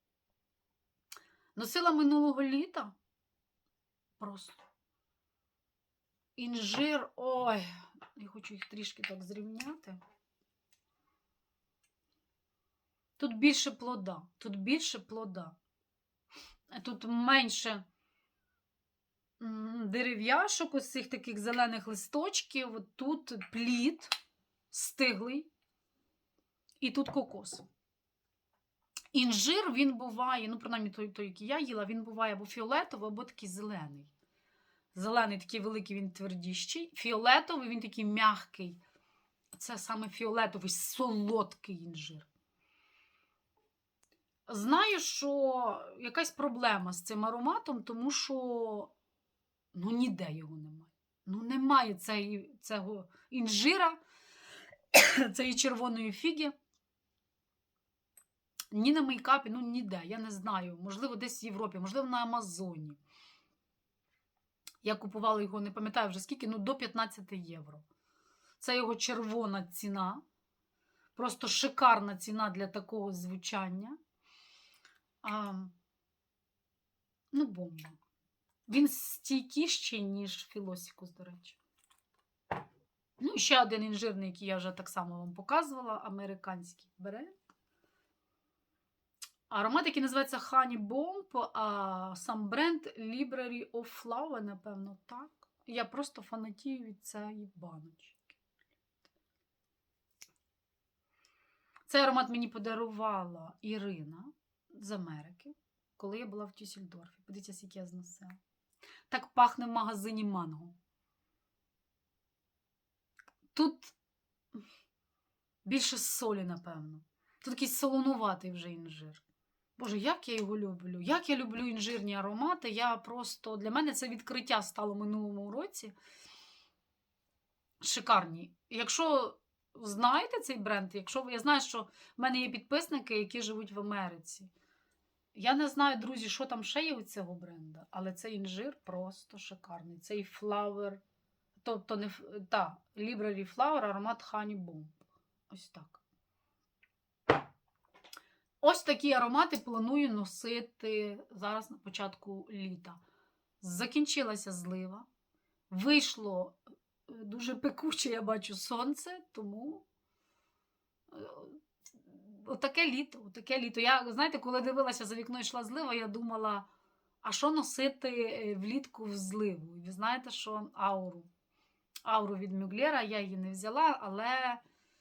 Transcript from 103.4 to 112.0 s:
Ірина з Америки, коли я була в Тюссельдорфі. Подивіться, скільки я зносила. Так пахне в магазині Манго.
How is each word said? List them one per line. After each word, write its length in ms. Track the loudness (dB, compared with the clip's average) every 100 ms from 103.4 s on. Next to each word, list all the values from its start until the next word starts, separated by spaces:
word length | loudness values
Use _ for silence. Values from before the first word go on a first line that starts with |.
| -14 -12
Ірина 720 | -6 -4 -4 -6 -8 -12 -16 -18 _ _ _
з 220 | -16 -8
Америки, 640 | -8 -6 -10 -14 -20 -20 -20 _ _ _ _
коли 220 | -8 -8
я 60 | -8
була 200 | -10 -12
в 60 |
Тюссельдорфі. 680 | -14 -16 -14 -16 -18 -20 _ -18
Подивіться, 280 | -16 -14
скільки 260 | -16 -16 -14
я 60 | -12
зносила. 460 | -12 -14 -18 -18 -20 _ _ _ _ -20 -20 -6
Так 180 | -6 0
пахне 380 | 8 8 6 -2
в 40 |
магазині 540 | 0 0 -2 -4 -2
Манго. 500 | 0 0 -2 -6 -12 -20 _ _ _ _ _ _ _ _ _ _ _ _